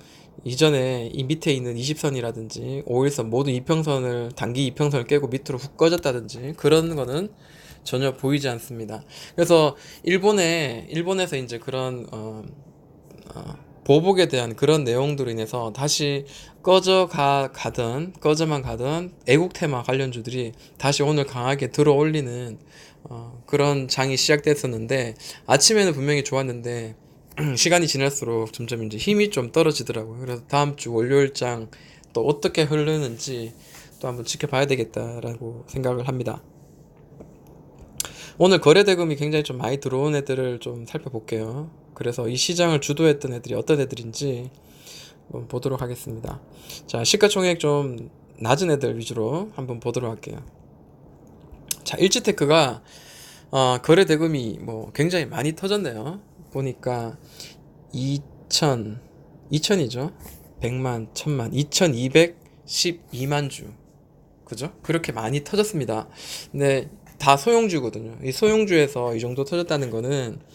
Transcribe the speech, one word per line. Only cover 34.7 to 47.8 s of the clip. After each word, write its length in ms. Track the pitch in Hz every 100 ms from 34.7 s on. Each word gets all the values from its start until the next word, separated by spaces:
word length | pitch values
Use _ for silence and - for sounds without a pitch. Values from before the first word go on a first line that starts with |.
| 131 113 110 117 117 117 117 117 117 -
생각을 400 | 135 127 123 127
합니다. 340 | 127 113 - - - - - - - - - - - - - - - - - - - - -
오늘 220 | 180 190
거래 220 | 143 170
대금이 320 | 202 180 170 139
굉장히 280 | 147 151
좀 120 | 147 127
많이 200 | 117 139
들어온 380 | 139 131 151 147
애들을 420 | 139 131 127 120
좀 260 | 123 120 117
살펴볼게요. 840 | 156 135 117 - 113 110 127 160 - -
그래서 340 | - 123 120 117
이 80 | 123
시장을 440 | - 175 170 156
주도했던 520 | - 143 160 147 131
애들이 220 | 120 -
어떤 260 | 113 - 151
애들인지 720 | 127 123 117 113 143 120 127 - - - - - - - -
한번 160 | 120 117
보도록 340 | 123 135 131
하겠습니다. 600 | 123 123 - 113 113 - - - - - -
자, 180 | 117
시가총액 560 | 120 208 208 196 185 170
좀 500 | 147 147